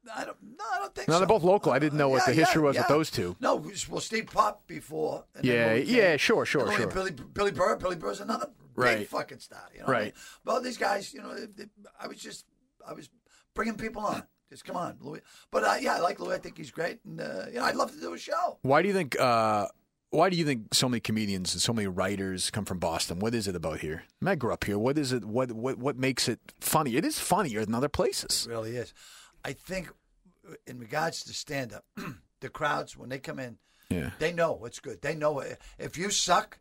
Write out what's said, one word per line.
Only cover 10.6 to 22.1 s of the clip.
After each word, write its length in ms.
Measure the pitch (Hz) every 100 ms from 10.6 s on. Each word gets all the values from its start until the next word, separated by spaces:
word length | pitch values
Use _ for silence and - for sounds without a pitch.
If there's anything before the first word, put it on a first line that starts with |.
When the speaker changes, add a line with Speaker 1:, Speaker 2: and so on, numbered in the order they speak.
Speaker 1:
these 140 | 247 226
guys, 360 | 202 302 294
you 80 | 269
know, 120 | -
they, 120 | - 220
they, 180 | - 214 _ 202 -
I 80 | -
was 120 | -
just, 260 | 220 - - _ _ _ -
I 60 |
was 160 | - - _ _ _ _
bringing 220 | - 220 208
people 260 | 220 214
on. 200 | 208 - - _ _
Just 160 | 135 -
come 100 | 165
on, 220 | 175 -
Louis. 200 | 139 156 _ - -
But, 140 | 214
uh, 120 | 220 226
yeah, 140 | 254
I 60 | 220
like 200 | 170 175
Louis. 140 | 175
I 40 | 180
think 200 | 175 165
he's 120 | 156
great. 280 | - 170 - -
And, 120 | 160
uh, 240 | - 185 -
you 60 |
know, 100 | 240
I'd 120 | 254 254
love 140 | 254
to 40 | 302
do 120 | -
a 60 | 233
show. 400 | - 311 359 -
Speaker 2:
Why 220 | 131 143
do 60 | 185
you 60 |
think, 240 | 190 147 -
uh, 500 | 127 113 110 107 98 - _ _ _
why 180 | 147 185
do 80 | 175
you 80 |
think 300 | 151 127 107
so 120 | - 131
many 140 | 120
comedians 540 | - 110 107 95 90
and 80 | 87
so 100 | -
many 160 | 117 101
writers 640 | 90 95